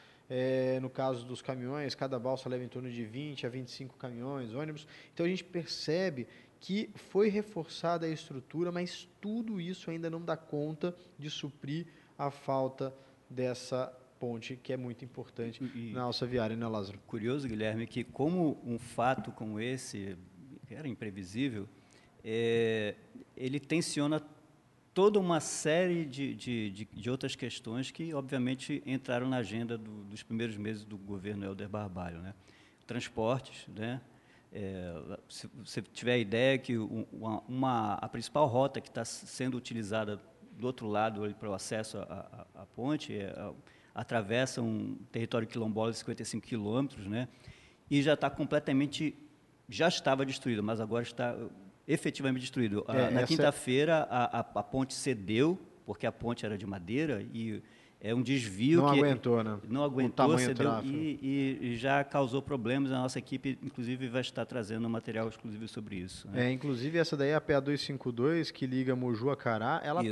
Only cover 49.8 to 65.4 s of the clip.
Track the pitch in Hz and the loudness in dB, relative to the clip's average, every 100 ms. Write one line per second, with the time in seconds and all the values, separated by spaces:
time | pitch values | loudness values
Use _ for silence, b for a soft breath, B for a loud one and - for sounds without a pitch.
49.8 | 165 - 143 135 135 131 131 107 104 110 | 4 4 4 4 2 0 0 2 2 0
50.8 | 107 117 117 - 120 110 113 - - - | 0 0 -2 -2 -2 -2 -8 -12 -20 -10
51.8 | - 156 156 - 135 131 127 131 113 101 | -2 0 0 0 0 0 0 2 2 2
52.8 | - 127 117 127 123 156 143 - - 127 | 2 4 4 4 4 6 6 4 2 4
53.8 | 156 160 - 123 120 117 - 104 - 131 | 6 4 4 2 2 2 -2 -2 0 0
54.8 | 131 - 139 117 95 110 156 185 - - | 0 0 0 0 2 4 6 4 -4 -14
55.8 | - - 117 - 113 120 107 104 98 92 | -10 -4 -2 -2 -4 -2 -2 -2 -4 -6
56.8 | 87 123 156 110 113 113 113 104 - B | -2 0 2 0 -4 -4 -4 -4 -8 B
57.8 | B B 104 120 120 135 113 95 131 170 | B B 0 2 4 2 2 2 8 8
58.8 | 143 139 143 127 123 117 110 104 104 131 | 10 8 8 6 4 4 4 -2 -2 0
59.8 | 147 131 123 - 135 127 127 123 139 113 | 2 2 2 6 8 8 4 4 2 2
60.8 | 135 147 156 135 135 139 135 120 123 117 | 0 -2 -2 -2 0 2 2 0 -2 0
61.8 | 135 143 139 143 131 135 - 139 110 135 | 4 4 4 2 2 2 0 0 2 2
62.8 | 135 131 127 123 - 131 139 123 143 - | 2 2 0 -2 -4 -4 -2 -4 -6 -4
63.8 | 120 127 131 127 120 - 113 123 101 113 | -4 -2 -2 -2 -2 -4 -4 -2 -2 -2
64.8 | 117 113 120 110 113 107 | 0 -2 -2 -2 -2 -4